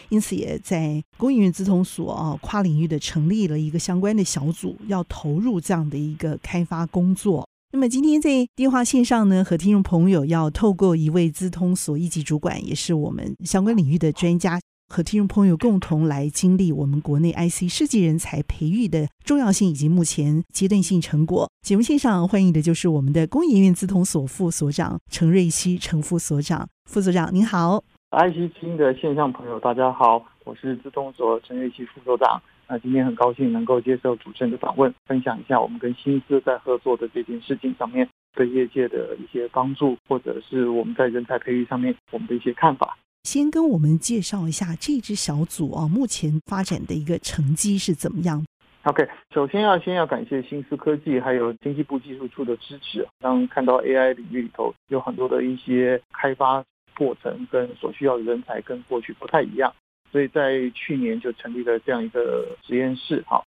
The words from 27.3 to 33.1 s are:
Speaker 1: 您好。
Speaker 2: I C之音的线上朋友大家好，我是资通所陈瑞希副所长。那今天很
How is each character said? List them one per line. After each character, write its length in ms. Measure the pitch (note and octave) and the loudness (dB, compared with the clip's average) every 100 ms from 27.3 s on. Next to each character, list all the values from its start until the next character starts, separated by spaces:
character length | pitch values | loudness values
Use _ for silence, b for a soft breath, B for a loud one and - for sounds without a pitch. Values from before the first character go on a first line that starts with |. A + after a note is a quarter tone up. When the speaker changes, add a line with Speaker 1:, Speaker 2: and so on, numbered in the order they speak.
Speaker 1:
您 140 | F#3 A3+ | 2 2
好。 380 | F3+ E3+ G#3+ - _ _ | 2 2 0 -4 _ _
Speaker 2:
I 220 | C#3+ F3+ | 2 2
C 160 | E3 E3+ | 0 -4
之 180 | - E3+ | -6 -6
音 100 | E3 | 0
的 200 | C#3 C3 | 2 2
线 180 | D#3+ | -2
上 180 | C#3+ C#3+ | 0 -2
朋 160 | B2+ B2 | -2 -10
友 120 | A2 | -4
大 160 | B2 A#2+ | -2 2
家 160 | B2+ | 0
好， 340 | B2+ A#2 A#2 b b | 4 4 4 b b
我 120 | - A2+ | -18 -10
是 200 | C3 A#2+ | -8 -8
资 120 | C#3 | -8
通 240 | C#3 C3+ | -8 -8
所 260 | C3 A#2 A2+ | -2 0 0
陈 140 | - B2+ | -4 -8
瑞 140 | B2+ | -8
希 160 | - A#2+ | -8 -16
副 160 | - | -10
所 140 | B2+ B2 | -2 2
长。 240 | B2 A#2+ b b - | 2 0 b b -10
那 60 | B2 | -6
今 160 | B2+ | -2
天 100 | C3 | 0
很 120 | B2+ | 0